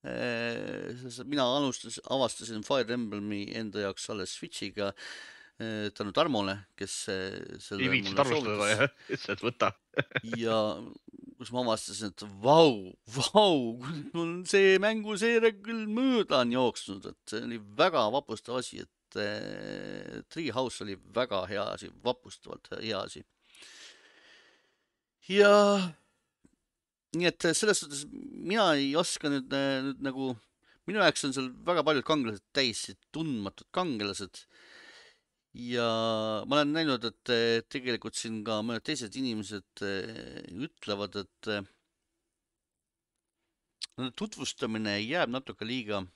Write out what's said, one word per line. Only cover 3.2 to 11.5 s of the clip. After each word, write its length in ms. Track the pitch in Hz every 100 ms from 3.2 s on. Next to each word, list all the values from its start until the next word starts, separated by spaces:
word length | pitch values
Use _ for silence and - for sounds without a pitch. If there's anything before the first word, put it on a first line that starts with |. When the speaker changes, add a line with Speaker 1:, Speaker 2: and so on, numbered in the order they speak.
| 104 104 101
Speaker 1:
enda 260 | 113 110 104
jaoks 300 | 98 98 -
alles 220 | 107 92
Switchiga, 600 | - 165 - 104 98 101 - - - - - - _
eh, 300 | 113 110 104
tänu 220 | - 107
Tarmole, 420 | 98 165 117 98 101 95 -
kes, 320 | 98 - -
eh, 480 | 95 95 95 - -
selle 240 | - 101
Speaker 2:
Ei 60 | 131
viitsinud 260 | 131 98 98
Speaker 1:
mulle 80 |
Speaker 2:
arvustada, 320 | 139 120 120 104
Speaker 1:
soovitas. 240 | 104 107
Speaker 2:
jah. 100 | 135 _
<laughs> 100 | -
Ütles, 200 | - -
et 140 | 101
võta. 300 | 113 - 101 - _ - - 123 113 117
Speaker 1:
Ja 220 | 113 110 107 78 110 - - - - -
kus 140 | 117